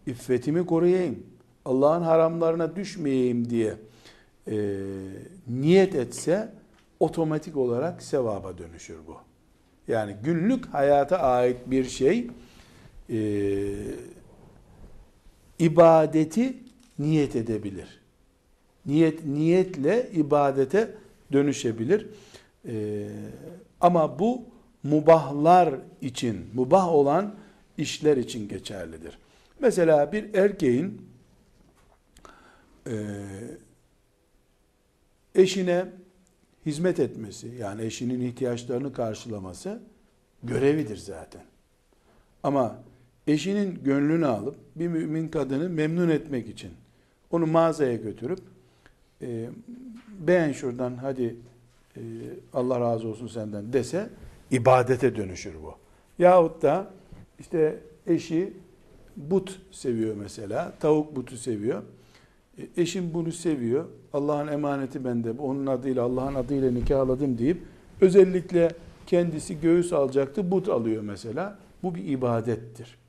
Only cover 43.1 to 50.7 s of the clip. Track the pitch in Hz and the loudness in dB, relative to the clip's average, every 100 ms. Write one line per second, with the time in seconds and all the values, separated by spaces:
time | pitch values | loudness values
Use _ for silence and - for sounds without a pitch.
43.1 | _ - 151 170 202 196 170 131 139 143 | _ -2 0 0 -2 -2 -2 0 2 2
44.1 | 165 151 107 113 - - 156 170 160 165 | 2 2 0 -4 -10 -20 -6 -4 -2 -2
45.1 | 156 160 160 135 135 180 165 151 170 170 | -4 -4 -4 -2 -2 -2 -2 0 2 2
46.1 | 151 - 131 107 - 95 82 _ _ _ | 0 -2 -8 -8 -14 -16 -18 _ _ _
47.1 | _ _ 170 160 160 165 151 135 113 110 | _ _ 0 2 4 4 2 0 0 -6
48.1 | 98 127 185 - - _ _ - _ _ | -8 -8 -8 -10 -20 _ _ -20 _ _
49.1 | _ 127 117 117 170 226 247 254 226 - | _ -10 -8 -8 -12 -18 -18 -18 -18 -20
50.1 | 196 156 180 156 131 135 | -6 2 2 2 -2 -6